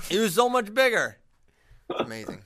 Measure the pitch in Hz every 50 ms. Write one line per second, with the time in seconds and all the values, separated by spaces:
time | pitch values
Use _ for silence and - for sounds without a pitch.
0 | - - 175 208 226 202 160 220 247 247 247 247 214 202 214 262 262 247 220 175
1 | 131 110 104 - _ _ _ _ _ _ _ _ _ _ - - _ - - -
2 | - 117 110 110 104 - - 95 -